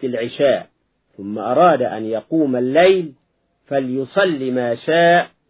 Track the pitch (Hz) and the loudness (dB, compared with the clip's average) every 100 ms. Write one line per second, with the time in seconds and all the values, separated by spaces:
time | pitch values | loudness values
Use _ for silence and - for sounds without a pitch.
0 | 131 117 120 - 143 104 - _ _ _ | -4 -6 -6 0 0 0 -4 _ _ _
1 | _ - 98 110 104 127 175 143 120 104 | _ -16 -10 -6 -2 4 4 4 0 -4
2 | 110 110 - 160 143 123 127 143 185 190 | -6 -6 -4 -2 0 0 0 4 4 4
3 | 160 131 _ _ _ _ - 139 131 131 | -2 -12 _ _ _ _ -8 -4 -4 -4
4 | 131 196 196 147 131 127 123 117 - 165 | -4 -2 0 -2 -4 -2 -2 -4 -2 2
5 | 170 175 - _ _ | 4 4 0 _ _